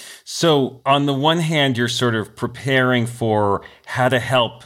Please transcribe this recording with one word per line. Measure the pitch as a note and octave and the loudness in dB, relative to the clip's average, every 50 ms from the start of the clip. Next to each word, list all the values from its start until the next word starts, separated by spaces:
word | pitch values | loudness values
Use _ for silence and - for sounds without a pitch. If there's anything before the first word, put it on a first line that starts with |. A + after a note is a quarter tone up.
| - - - - _ | -20 -20 -20 -20 _
So | - - - E3+ E3+ D3+ C#3+ C3 A2 B2 - - | -12 -6 0 2 2 4 2 2 -2 -4 -4 0
on | C3+ C#3 C#3+ C#3+ | 2 2 2 2
the | C#3+ C#3 | 0 0
one | C3+ C#3 D#3 E3 F3 | 0 0 0 0 0
hand, | D#3+ D#3 E3 D3+ C#3+ C3+ B2 | 0 0 0 0 0 0 0
you're | A#2 A#2+ | 0 -2
sort | A2+ - - B2+ A#2+ A2 | -2 -2 0 0 0 0
of | A2 G2+ - - | -2 -4 -6 -8
preparing | - B2 A#2 A#2+ - - C#3 C3+ C3 B2+ B2+ B2+ B2 A2+ | -8 -8 -8 -8 -8 -4 0 0 2 2 2 2 0 0
for | A#2 A#2+ - A#2+ A2 G#2+ G#2 G#2 G2+ G2 F2+ - - - - _ | -2 -4 -4 -2 0 2 2 2 2 0 -2 -4 -10 -20 -20 _
how | - - C3 B2+ B2+ | -8 -2 0 0 2
to | C3 A#2+ | 2 0
help | - - C3+ B2+ A#2 - - - - | 0 0 0 0 0 0 -4 -10 -20